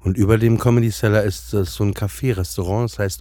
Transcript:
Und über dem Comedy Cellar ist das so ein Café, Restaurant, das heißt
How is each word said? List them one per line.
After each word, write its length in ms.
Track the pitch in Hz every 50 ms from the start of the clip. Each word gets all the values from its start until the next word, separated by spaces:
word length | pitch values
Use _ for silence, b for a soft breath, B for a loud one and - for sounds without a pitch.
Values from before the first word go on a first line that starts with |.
Und 160 | - 95 95
über 220 | 117 104 98 113 110
dem 200 | 113 117 113 104
Comedy 320 | - 127 120 120 117 113
Cellar 320 | 101 - - 107 104 107 104
ist 280 | 104 92 - - - -
das 220 | 104 95 87 -
so 100 | - 104
ein 80 | 101 95
Café, 420 | - 107 98 - - - 131 113
Restaurant, 540 | 95 92 - - - 90 90 98 113 120 113
das 80 | - -
heißt 220 | 104 98 - -